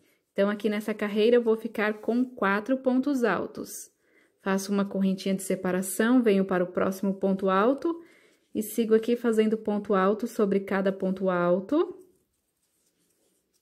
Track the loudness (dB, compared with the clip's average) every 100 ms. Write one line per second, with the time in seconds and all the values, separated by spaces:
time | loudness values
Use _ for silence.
0 | _ _ _ -2 -2 0 -2 -2 -4 -4
1 | -4 2 4 4 4 0 -2 -4 -2 -2
2 | -2 -2 -2 -2 0 0 0 -2 0 0
3 | 0 0 0 0 -4 -10 -12 -14 -18 _
4 | _ _ _ _ -4 -2 0 -2 -2 0
5 | 0 0 -2 -2 -2 -4 0 -2 -2 0
6 | 2 4 4 4 2 0 0 0 -2 0
7 | -4 -2 0 0 2 2 2 2 -2 -6
8 | -10 _ _ _ _ -8 -4 -4 2 2
9 | 2 0 2 2 2 0 -2 -4 0 2
10 | 2 0 -2 0 0 0 0 0 0 -2
11 | -4 -2 0 2 2 2 2 0 0 -4
12 | -20 _ _ _ _ _ _ _ _ _
13 | _ _ _ _ _ _